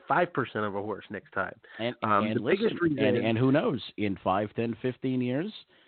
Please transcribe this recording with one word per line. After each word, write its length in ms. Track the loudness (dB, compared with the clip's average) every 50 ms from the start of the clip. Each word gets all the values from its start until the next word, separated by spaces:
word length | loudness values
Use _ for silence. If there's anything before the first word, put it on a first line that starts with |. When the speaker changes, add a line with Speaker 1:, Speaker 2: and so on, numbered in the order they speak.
| -2
Speaker 1:
five 240 | 0 2 2 2 0 0
percent 320 | -4 -4 -2 -2 -2 -2
of 100 | -2 -2
a 60 | -4
horse 240 | -4 -6 -6 -8 -10 -10
next 240 | -12 -12 -12 -8
time. 220 | -4 -4 -4 -4 -6 -14 -18 -18 -10 -6
Speaker 2:
And, 180 | -6 -6 -4 -2
Speaker 1:
Um, 240 | 0 2 4 4 4
Speaker 2:
and 100 | 2 0
Speaker 1:
the 40 | 0
biggest 340 | 2 2 2 2 2 0 0
Speaker 2:
listen, 40 | 0
Speaker 1:
reason 160 | 0 0 2 2 2
Speaker 2:
and, 120 | 2 2
Speaker 1:
is 60 | 2 2
Speaker 2:
and 140 | 2 2 2
who 120 | 4 4
knows? 300 | 4 2 2 0 -2 -4 -6 -8 -6
In 220 | -4 -2 -2 -2 -2
five, 280 | 0 0 0 0 0 -2 -4
ten, 220 | -4 -4 -4 -4 -4
fifteen 400 | -4 -4 -4 -2 -4 -2 -2 0
years, 280 | -2 -2 -2 -2 -4 -6 -8 -12 -18 _ _ _ _